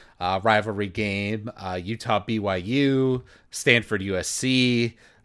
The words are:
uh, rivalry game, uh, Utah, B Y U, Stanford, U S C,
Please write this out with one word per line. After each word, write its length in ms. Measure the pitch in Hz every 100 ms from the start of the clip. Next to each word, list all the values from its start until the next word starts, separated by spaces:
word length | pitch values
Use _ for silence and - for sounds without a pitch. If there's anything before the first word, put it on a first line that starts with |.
| - -
uh, 200 | 90 95
rivalry 440 | 110 107 107 101 101
game, 640 | 110 104 98 101 107 110 -
uh, 220 | 95 92
Utah, 380 | 90 113 123 104
B 200 | 107 110
Y 160 | 98 92
U, 640 | 92 135 139 135 131 127 - - _
Stanford, 500 | - 139 120 - 104
U 120 | 98 90
S 120 | -
C, 680 | - 131 127 127 120 117 - - _